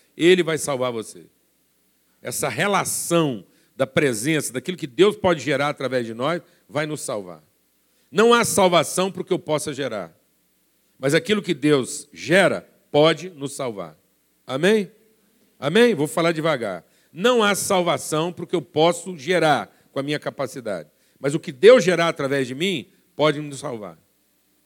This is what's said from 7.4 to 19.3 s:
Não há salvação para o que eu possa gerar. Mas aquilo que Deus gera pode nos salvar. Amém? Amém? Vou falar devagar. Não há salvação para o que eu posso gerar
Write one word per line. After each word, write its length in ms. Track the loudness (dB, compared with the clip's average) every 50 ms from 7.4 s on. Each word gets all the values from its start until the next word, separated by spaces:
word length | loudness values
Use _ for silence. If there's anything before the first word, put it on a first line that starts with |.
| _ _ _ _ _ _ _ _ _ _ _ _ _ _ 0
Não 220 | 4 6 6 6
há 100 | 6 4
salvação 680 | 2 2 2 4 4 4 4 2 2 -2 -4 -4 -4 -4
para 100 | -8 -6
o 20 |
que 80 | -4 -4
eu 60 | -4
possa 340 | -2 -2 -4 -4 -4 -6 -8
gerar. 440 | -8 -8 -6 -6 -8 -10 -12 -16 _ _ _ _ _ _ _ _ _ _ _ _ _ _ _ _ _
Mas 160 | -2 0 0
aquilo 260 | 2 2 0 -2 -2
que 140 | -2 -2 -4
Deus 540 | 0 2 2 2 2 2 -2 -8 -12 -14 -16 -18
gera 560 | -12 -2 2 4 4 4 4 2 -2 -8 -14 _ _ _ _
pode 400 | 2 4 4 4 2 0 -4 -12
nos 220 | -12 -12 -12 -10 -8
salvar. 420 | -8 -8 -8 -8 -8 -12 -14 -16 _ _ _ _ _ _ _ _ _ _
Amém? 460 | -8 -4 0 2 2 2 2 0 -4 -10 _ _ _ _ _ _ _ _ _ _ _ _ _
Amém? 340 | -4 0 2 4 4 4 4
Vou 140 | 0 -2 -2
falar 240 | -2 0 0 0 0
devagar. 520 | 0 -2 -2 -2 -2 -4 -6 -6 -8 -12 _ _ _ _ _ -8
Não 280 | -2 0 2 2 2
há 140 | 2 2 0
salvação 800 | -2 -2 -2 0 0 0 0 -2 -2 -4 -4 -4 -2 -2 -4 -6
para 120 | -8 -8
o 40 | -6
que 80 | -4
eu 60 | -6 -6
posso 540 | -2 0 2 2 2 2 0 -6 -12 -14
gerar 560 | -8 -4 -2